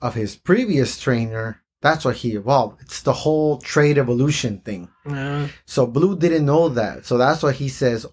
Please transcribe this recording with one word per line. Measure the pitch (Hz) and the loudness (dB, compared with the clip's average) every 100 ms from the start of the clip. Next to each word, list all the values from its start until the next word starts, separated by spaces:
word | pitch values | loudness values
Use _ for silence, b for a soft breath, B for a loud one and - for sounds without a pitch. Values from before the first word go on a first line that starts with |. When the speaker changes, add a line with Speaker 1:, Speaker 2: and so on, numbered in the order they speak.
Speaker 1:
of | 123 | -6
his | 113 104 - | -4 -6 -4
previous | - 202 247 151 120 - | 2 2 2 2 0 -2
trainer, | - 120 113 110 113 110 _ _ | -2 0 -2 -6 -8 -10 _ _
that's | 143 156 | 0 0
why | 131 | -2
he | 117 120 | -2 -4
evolved. | 104 101 139 123 - | -4 2 2 2 -4
It's | - - | -16 -6
the | - 120 | -2 0
whole | 151 156 151 143 | 0 2 2 -2
trade | - - 147 143 | -2 2 4 4
evolution | 123 120 143 147 120 101 | 2 2 0 0 -4 -6
thing. | - 98 87 _ 147 | -10 -10 -12 _ -10
Speaker 2:
Yeah. | 139 135 143 147 B | -8 -6 -4 -6 B
Speaker 1:
So | B - 123 | B 0 0
Blue | 120 180 185 | 4 2 2
didn't | 170 160 147 | 2 2 4
know | 151 165 | 4 2
that. | 120 104 64 - | 0 -4 -6 -2
So | 123 | 2
that's | 127 160 | 2 2
why | 147 | 0
he | 135 139 | -2 -4
says, | - 127 117 113 | -2 -2 -2 -6